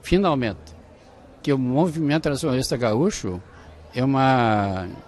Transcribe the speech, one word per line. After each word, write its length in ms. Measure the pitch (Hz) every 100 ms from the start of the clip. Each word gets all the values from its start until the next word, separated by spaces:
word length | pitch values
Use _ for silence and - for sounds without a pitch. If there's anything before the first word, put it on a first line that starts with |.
finalmente, 680 | - 180 196 143 120 92 - - - - - - - -
que 80 | -
o 60 | 139
Movimento 640 | 127 127 180 156 151 151
Tradicionalista 540 | 156 139 160 127 131 135
Gaúcho 640 | 117 107 175 - 101 90 - - - - -
é 80 | -
uma 840 | 131 135 135 131 117 107 101 95 90 -